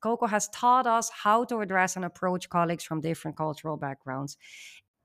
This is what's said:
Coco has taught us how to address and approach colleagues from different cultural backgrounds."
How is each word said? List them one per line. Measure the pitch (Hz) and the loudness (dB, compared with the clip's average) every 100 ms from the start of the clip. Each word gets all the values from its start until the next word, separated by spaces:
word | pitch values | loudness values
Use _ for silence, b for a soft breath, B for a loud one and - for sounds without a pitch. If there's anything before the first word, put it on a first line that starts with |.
Coco | 220 233 233 | -4 0 0
has | 208 - | 0 -2
taught | - 247 254 240 | 0 4 6 6
us | 226 226 | 2 0
how | - 208 220 | -2 4 4
to | 247 233 | 2 -2
address | 202 190 185 185 | 0 2 2 0
and | |
approach | 180 - 185 180 - | -6 -2 -2 -2 -2
colleagues | 175 170 170 | 0 2 0
from | - 160 | -4 -4
different | 156 165 160 143 | -2 -4 -6 -4
cultural | 156 143 156 151 | -4 -4 -6 -6
backgrounds." | 143 135 135 131 143 - B B B B B _ | -6 -8 -8 -6 -6 -10 B B B B B _